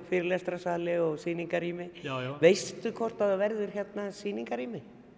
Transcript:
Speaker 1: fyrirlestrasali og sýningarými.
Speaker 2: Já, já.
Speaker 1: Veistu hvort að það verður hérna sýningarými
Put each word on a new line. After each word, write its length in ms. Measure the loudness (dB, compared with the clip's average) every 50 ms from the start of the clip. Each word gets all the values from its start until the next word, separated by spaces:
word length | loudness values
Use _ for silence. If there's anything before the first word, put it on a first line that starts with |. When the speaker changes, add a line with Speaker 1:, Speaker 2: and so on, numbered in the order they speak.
| -4
Speaker 1:
fyrirlestrasali 880 | 0 0 2 2 2 0 0 0 -2 -4 -4 -2 -2 -2 0 0 0 2
og 220 | 2 2 2 0 -2
sýningarými. 680 | -2 -4 -4 -4 -2 -2 -2 -2 -2 -2 -4 -6 -8 -10 -12 -10
Speaker 2:
Já, 160 | -8 -6 -4 -4
já. 100 | -4 -4 0 8
Speaker 1:
Veistu 560 | 8 8 8 8 4 -4 -8 -4 -4 -6 -2
hvort 260 | -2 -4 -4 0 2
að 140 | 2 2 4
það 80 | 4
verður 320 | 2 2 2 0 -2 -2 -4
hérna 300 | -4 -6 -4 -6 -6 -6 -6
sýningarými 680 | -8 -6 -6 -4 -4 -4 -4 -4 -4 -4 -4 -6 -6 -8 -10 -12 -18 -20 -20 -20 -20